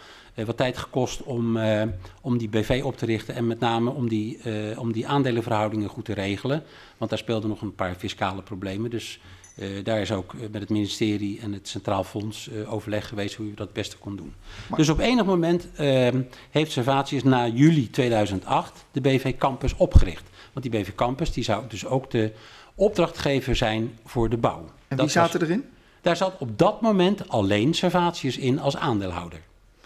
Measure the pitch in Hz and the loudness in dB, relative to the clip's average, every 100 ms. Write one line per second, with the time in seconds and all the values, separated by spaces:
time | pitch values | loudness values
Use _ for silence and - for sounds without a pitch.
0 | - - - - 110 113 127 - - 131 | -20 -20 -18 -10 -6 -2 -2 -4 -6 -2
1 | 123 - - 120 117 113 110 107 110 92 | -2 -4 -6 -4 -2 0 2 2 0 -6
2 | - - 135 120 110 107 104 127 139 - | -12 -12 -2 -2 0 -2 0 0 -2 -4
3 | 117 110 - - 117 113 123 117 120 123 | -2 -2 -2 -4 -2 0 0 2 0 0
4 | 120 110 110 - 117 107 107 113 117 107 | -2 0 -2 -6 -6 -6 -6 -6 -4 -4
5 | - 143 127 117 110 110 107 107 101 - | 0 0 2 0 0 0 0 -2 -4 -6
6 | 110 98 98 98 123 151 - - - - | -6 -2 -2 -2 -2 -4 -4 -20 -20 -8
7 | 113 107 - 110 110 101 107 - 92 90 | -6 -4 -2 -2 -2 -4 -8 -4 -6 -4
8 | 104 - 98 95 - 95 95 98 117 117 | -8 -2 -4 -4 -10 -8 -6 -4 -4 -6
9 | - - - - - - 98 98 98 110 | -8 -16 -18 -20 -20 -12 -8 -6 -2 -2
10 | 95 98 90 - 110 104 98 107 101 - | 0 -2 -4 -10 -10 -8 -2 0 0 0
11 | 110 104 101 104 107 98 - - - 98 | 0 0 -2 -6 -8 -10 -8 -8 -2 -2
12 | 92 107 107 - - 107 107 110 104 104 | -2 -6 -8 -10 -10 -10 -6 -8 -4 -6
13 | - 104 101 - 107 104 104 - 101 - | -4 -6 -6 -6 -10 -8 -10 -6 -8 -8
14 | 101 98 76 - - - - - 156 156 | -10 -10 -12 -16 -18 -16 -8 0 2 4
15 | 226 247 190 180 165 170 - - 143 131 | 2 2 4 2 4 2 -2 -2 2 4
16 | 123 131 131 - - 147 156 135 123 135 | 4 2 -2 -10 -2 0 0 0 2 2
17 | 135 135 131 127 120 117 156 156 110 - | 2 2 4 4 4 6 6 6 2 2
18 | 123 110 101 95 117 143 175 - - 139 | 2 4 2 0 0 0 0 -12 -8 0
19 | 135 135 131 - 139 123 131 - 185 - | 2 2 2 0 -2 0 -2 2 8 8
20 | 90 78 - - - - 123 110 98 - | 8 0 -14 -20 -14 -8 -2 -2 -2 0
21 | 123 131 160 - 113 104 120 92 - 131 | -2 0 -2 -2 -2 -2 -2 -10 -2 -2
22 | 131 120 110 - - - - - 202 208 | 0 0 0 -4 -20 -20 -18 2 2 4
23 | 165 - 143 139 131 113 113 110 117 - | 0 0 0 0 2 2 2 0 -2 -6
24 | - 127 113 117 120 85 82 - - 131 | -6 0 2 2 0 -2 -12 -18 -6 0
25 | 147 175 170 175 160 202 - - _ _ | 2 4 2 2 0 0 -2 -16 _ _
26 | 170 170 190 - 123 107 180 - 226 190 | 0 2 0 -2 -8 2 2 4 2 4
27 | 180 208 - 117 98 104 131 165 180 180 | 4 2 0 0 4 4 4 4 2 4
28 | 170 - 131 - 131 131 143 127 147 107 | 2 0 -4 -2 0 2 0 0 0 0
29 | 95 85 87 80 - _ _ _ | -2 -6 -8 -14 -20 _ _ _